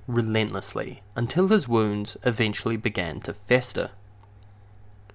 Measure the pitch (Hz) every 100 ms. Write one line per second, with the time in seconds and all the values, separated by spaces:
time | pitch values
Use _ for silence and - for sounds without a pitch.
0 | - 117 110 110 107 98 - - - -
1 | - - 120 165 190 208 127 113 107 104
2 | 101 - 127 110 110 101 - 113 110 101
3 | 87 69 - 101 - 123 123 90 85 -
4 | - - - - - - - - - -
5 | -